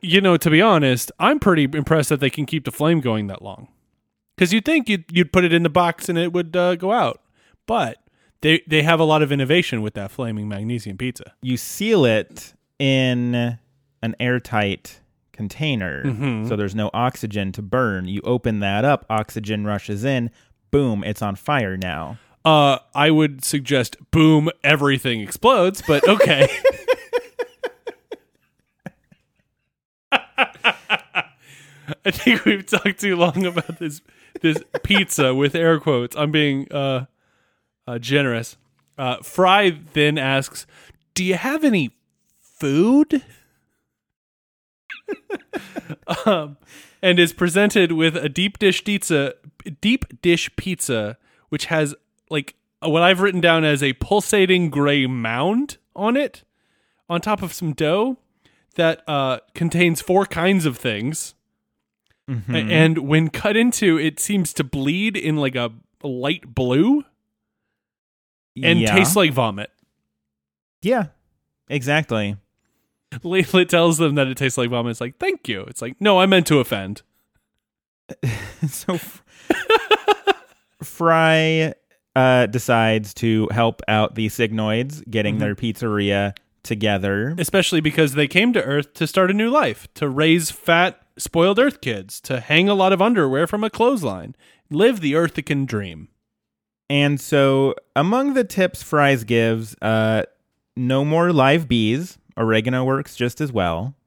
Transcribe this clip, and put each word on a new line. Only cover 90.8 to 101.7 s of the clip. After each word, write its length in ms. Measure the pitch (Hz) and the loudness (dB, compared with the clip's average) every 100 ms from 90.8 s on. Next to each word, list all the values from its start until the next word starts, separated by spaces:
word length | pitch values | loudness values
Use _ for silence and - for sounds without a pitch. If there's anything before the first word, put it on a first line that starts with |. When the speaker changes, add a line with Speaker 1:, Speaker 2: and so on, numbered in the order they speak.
| 180 - _ - | 2 -2 _ -14
Speaker 1:
spoiled 420 | - 165 180 196 | -6 0 2 4
Earth 220 | 277 - | 0 0
kids, 400 | - 107 95 - | -8 -8 -10 -18
to 180 | - 127 | -8 -8
hang 300 | - 151 196 | 0 2 2
a 40 | |
lot 200 | 202 190 | 2 2
of 80 | 190 | 4
underwear 440 | 202 233 143 131 165 | 2 2 0 0 -2
from 200 | 208 220 | -2 -6
a 40 | |
clothesline, 640 | - 233 269 143 95 98 131 _ _ _ | 0 0 0 -4 -8 -12 -18 _ _ _
live 320 | 147 220 233 | 2 2 2
the 100 | 156 | 0
Earthican 540 | 151 170 - 143 143 135 | 0 0 -4 -4 -4 -2
dream. 420 | 107 98 80 85 _ _ _ _ _ _ _ _ | -6 -8 -12 -18 _ _ _ _ _ _ _ _
Speaker 2:
And 300 | 143 143 143 | 0 0 0
so 560 | - 143 139 135 135 - _ | 0 2 2 2 0 -2 _
among 420 | - 160 240 277 269 | -2 0 0 0 0
the 100 | 226 | -2
tips 360 | - 180 - | 0 -2 -2
Fry's 440 | - 151 143 135 110 | -4 2 2 2 0
gives, 500 | 117 113 113 113 - | 0 2 0 -6 -6
uh, 420 | 107 110 110 110 - _ _ _ _ - | -2 0 2 0 -2 _ _ _ _ -6
no 260 | 123 135 | -2 0
more 300 | 143 160 175 | 0 2 2
live 340 | 160 131 156 | 4 4 4
bees. 500 | 147 | 2